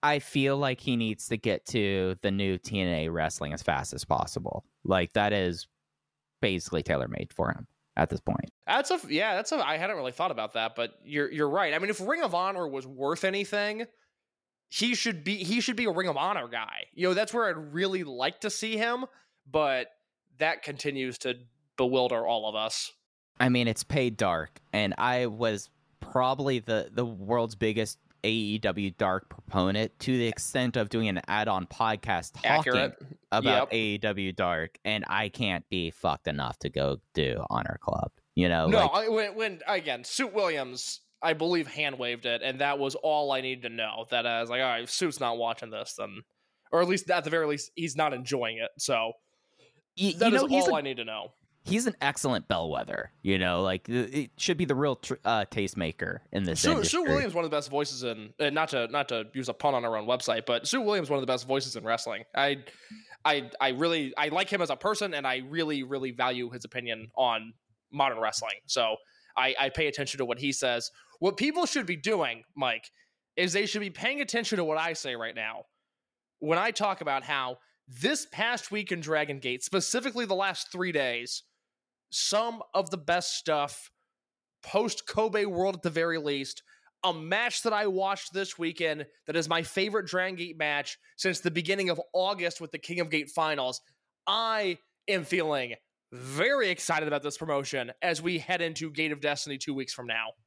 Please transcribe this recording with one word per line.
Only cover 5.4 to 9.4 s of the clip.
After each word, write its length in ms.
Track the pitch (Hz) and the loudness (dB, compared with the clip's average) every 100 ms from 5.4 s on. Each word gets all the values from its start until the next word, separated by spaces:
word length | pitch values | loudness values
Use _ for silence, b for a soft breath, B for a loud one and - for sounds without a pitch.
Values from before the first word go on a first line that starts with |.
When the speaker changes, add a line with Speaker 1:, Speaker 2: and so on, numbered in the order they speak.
| 90 85 - _ _ _ _ _ _ _ | 0 -2 -10 _ _ _ _ _ _ _
Speaker 1:
basically 440 | 110 92 - 85 | 0 0 0 -2
tailor-made 480 | - 73 60 - - | 0 0 0 -4 -8
for 180 | - - | -2 -2
him 160 | - - _ _ - | -2 -8 _ _ 0
at 140 | 78 | 2
this 100 | - | 2
point. 300 | - - - _ - | 0 -2 -4 _ 0
Speaker 2:
That's 240 | 233 285 | 0 2
a, 100 | 359 - | -2 0
yeah, 260 | 151 214 | 0 2
that's 160 | 190 | 0